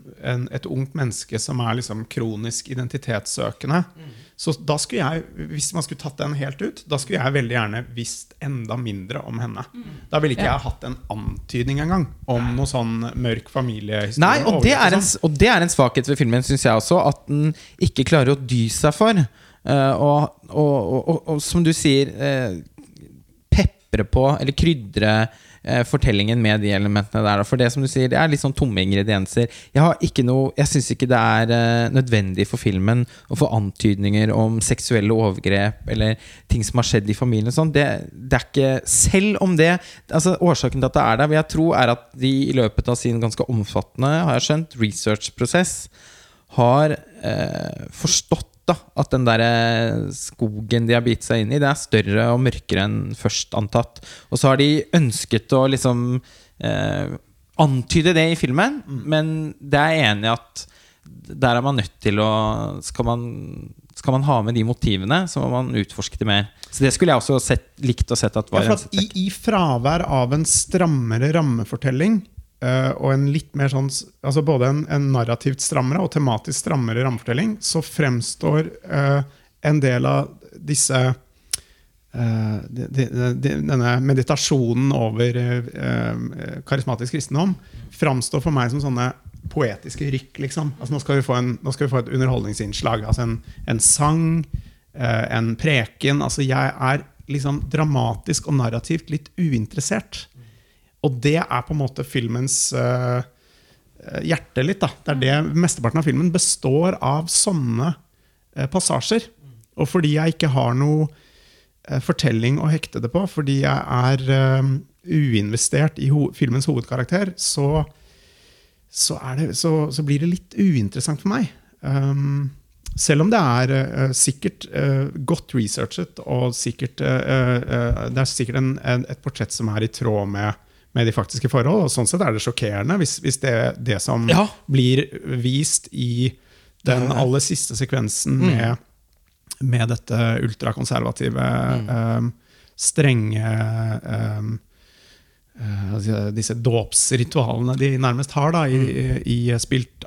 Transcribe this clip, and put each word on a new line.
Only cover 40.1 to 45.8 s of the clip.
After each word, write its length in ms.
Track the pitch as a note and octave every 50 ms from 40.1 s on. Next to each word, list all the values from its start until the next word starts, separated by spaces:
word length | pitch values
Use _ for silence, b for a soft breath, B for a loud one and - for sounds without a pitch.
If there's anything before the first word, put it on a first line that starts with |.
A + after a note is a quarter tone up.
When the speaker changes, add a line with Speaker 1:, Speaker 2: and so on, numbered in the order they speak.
| D3 D#3+ D3 F#3 F3 -
Speaker 2:
årsaken 400 | F3 E3+ C#3 - C#3+ B2 - C3+
til 80 | C3 B2+
at 80 | -
det 60 | D3 C3
er 120 | A2+ A2+ B2
der, 100 | D3 D3+
vil 120 | D3+ D#3
jeg 60 | D#3 -
tro, 240 | - D#3 D#3+ E3+ -
er 180 | - B2+ A#2
at 140 | A#2+ - - - -
de 160 | B2+ B2+ C3+ C3+ C3+ C3+ B2+
i 80 | C3+
løpet 320 | B2+ A2+ G#2+ - - - B2
av 80 | A#2+
sin 240 | - - B2 A#2 A2+
ganske 240 | A#2 A2 - - - -
omfattende, 640 | A#2+ A2 G2 - - F#2+ - - - - C3 C#3+ D#3 E3 F3
har 140 | D#3 A#2+ A#2+
jeg 80 | - -
skjønt, 300 | D3+ D#3+ D#3+ - - A#2+
researchprosess 920 | A2+ G#2 F#2+ - - G#2+ G#2+ - - - - - B2+ - - F3 F#3 - - -